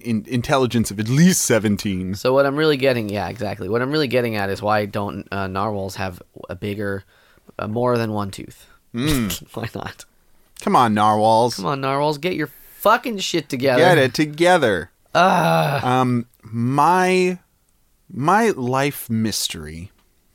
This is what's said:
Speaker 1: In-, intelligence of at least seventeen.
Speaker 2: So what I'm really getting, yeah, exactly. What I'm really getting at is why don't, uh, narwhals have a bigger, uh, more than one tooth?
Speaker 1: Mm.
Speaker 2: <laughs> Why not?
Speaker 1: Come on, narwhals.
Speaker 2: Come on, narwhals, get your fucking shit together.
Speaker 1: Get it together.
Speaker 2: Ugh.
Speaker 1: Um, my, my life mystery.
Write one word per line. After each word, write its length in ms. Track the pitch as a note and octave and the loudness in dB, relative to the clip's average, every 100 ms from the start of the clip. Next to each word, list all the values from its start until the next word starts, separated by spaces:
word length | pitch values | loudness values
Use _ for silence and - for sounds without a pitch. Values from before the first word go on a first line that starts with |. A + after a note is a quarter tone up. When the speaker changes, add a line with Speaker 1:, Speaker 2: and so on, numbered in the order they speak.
Speaker 1:
In-, 240 | A#2+ A2 - | -4 -4 -2
intelligence 640 | B2 A#2 C#3 B2+ A#2+ G#2+ | -4 0 0 2 0 -2
of 80 | G2+ | -4
at 80 | A2 | 0
least 320 | C#3 F3+ E3+ | 4 4 4
seventeen. 760 | - A2+ G#2+ G2+ G#2 F#2 F#2 | 2 2 2 0 -2 -4 -6
Speaker 2:
So 180 | G2 B2 | -4 2
what 140 | C3+ C#3 | 2 2
I'm 80 | |
really 220 | C#3+ D#3 C#3 | 2 0 2
getting, 320 | C3 A#2+ G#2 | 2 0 -2
yeah, 200 | G2+ F2+ | -4 -6
exactly. 400 | G2+ G2+ G2+ F#2+ | -6 -8 -6 -4
What 140 | A#2 | -2
I'm 80 | C3 | 0
really 160 | D#3 C3+ | -2 0
getting 300 | B2 A#2+ G#2+ | 0 0 -2
at 120 | G2 | -4
is 140 | F#2+ | -2
why 220 | G#2 G#2+ G#2 | -2 0 -2
don't, 400 | G#2 G2+ F2+ - | -4 -6 -8 -8
uh, 160 | G2 F#2+ | -6 -4
narwhals 480 | F#2+ G#2+ G2+ F#2+ G2+ | -4 -4 -4 -6 -6
have 260 | F#2+ F2 - - - | -8 -10 -18 -18 -14
a 60 | |
bigger, 480 | F2+ G#2 G2+ G2+ G2 - _ _ _ _ - | -10 -8 -6 -6 -6 -10 _ _ _ _ -10
uh, 80 | G#2 | -6
more 320 | A2+ B2 A#2+ | -2 0 0
than 140 | A2 | -2
one 180 | G#2+ G2 | -4 -6
tooth? 360 | - - - - _ _ | -10 -16 -20 -20 _ _
Speaker 1:
Mm. 480 | A#2 D3+ C3+ G#2 E2+ - | -6 -2 0 -2 -6 -12
Speaker 2:
<laughs> 60 | A2 | -10
Why 120 | A2+ | -10
not? 300 | - - - - _ _ _ _ - | -10 -12 -14 -20 _ _ _ _ -8
Speaker 1:
Come 160 | G#3 E3 | 2 4
on, 180 | A#2+ | 4
narwhals. 640 | G#2 G#2+ G#2+ A2 A2+ B2 D3+ | 4 4 4 4 4 2 -2
Speaker 2:
Come 100 | F3 | -4
on, 140 | C#3 | -4
narwhals, 380 | C3+ C#3 D3+ D3 | -2 -2 -2 -2
get 160 | F3 | -4
your 120 | F#3+ D3 - - - | -4 -6 -10 -20 -2
fucking 420 | G3+ A#3+ C4+ G3+ | 2 2 0 -6
shit 300 | - E3 - | -4 -4 -4
together. 320 | B2+ C3+ B2+ | -2 2 4
Speaker 1:
Get 160 | F3+ D#3+ | 6 6
it 160 | C3 | 4
together. 760 | - D3+ D3+ F3 F3+ A#2+ F2 D#2 _ _ | 2 -2 2 4 6 4 2 -4 _ _
Speaker 2:
Ugh. 680 | D#3+ F#3 F3+ E3 E3 D3+ C#3+ | 2 4 4 2 2 0 0
Speaker 1:
Um, 420 | B2+ B2+ B2+ A#2+ A#2 _ | 0 2 2 0 -4 _
my, 960 | A2 A#2 A#2+ C#3+ D#3 F#3 F#3 F#3 F3+ F3+ _ _ _ _ _ _ - | -10 -4 0 2 4 4 2 2 0 -2 _ _ _ _ _ _ -14
my 420 | A#2 D3+ G#3 A3+ | -4 2 4 2
life 600 | C3 B2 C3 C#3+ - - | 0 -2 0 0 -4 -4
mystery. 800 | A2+ A2 - - E2 D2+ E2 G2 _ _ _ _ | -2 0 -2 -6 -8 -12 -14 -16 _ _ _ _